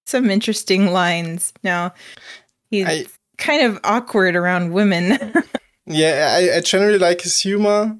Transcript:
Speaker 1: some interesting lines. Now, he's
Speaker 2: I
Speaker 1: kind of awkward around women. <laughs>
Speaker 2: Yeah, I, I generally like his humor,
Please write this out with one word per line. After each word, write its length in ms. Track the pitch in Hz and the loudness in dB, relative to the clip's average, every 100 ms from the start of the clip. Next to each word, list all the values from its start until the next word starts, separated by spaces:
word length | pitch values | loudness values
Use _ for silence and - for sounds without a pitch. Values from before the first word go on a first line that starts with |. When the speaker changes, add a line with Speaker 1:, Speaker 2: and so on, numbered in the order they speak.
| - | -4
Speaker 1:
some 220 | 254 226 | 0 2
interesting 600 | 196 226 208 - 190 196 | 2 0 -4 0 2 2
lines. 640 | 180 175 170 165 170 - - | 2 0 -2 -4 -6 -8 -6
Now, 320 | 190 175 175 - - - - - _ _ _ | -4 -2 -4 -8 -20 -20 -20 -20 _ _ _
he's 140 | 208 175 | -2 -2
Speaker 2:
I 200 | 160 - - _ - | -4 -6 -18 _ -6
Speaker 1:
kind 260 | - 294 | -2 2
of 140 | 247 190 | 0 0
awkward 500 | - 226 233 214 185 | -2 -2 0 0 2
around 380 | 175 175 180 175 | 2 0 0 0
women. 600 | 180 202 175 180 277 220 330 | 0 2 2 0 -2 -2 -4
<laughs> 40 | - - - _ - | -4 -8 -12 _ -6
Speaker 2:
Yeah, 480 | 156 156 143 147 143 | 0 2 2 2 2
I, 200 | 180 165 | 2 0
I 40 | |
generally 360 | 175 190 208 202 | 0 2 2 4
like 220 | 175 175 | 2 0
his 180 | 175 - | -2 -2
humor, 540 | 190 208 208 208 220 | -2 0 2 2 0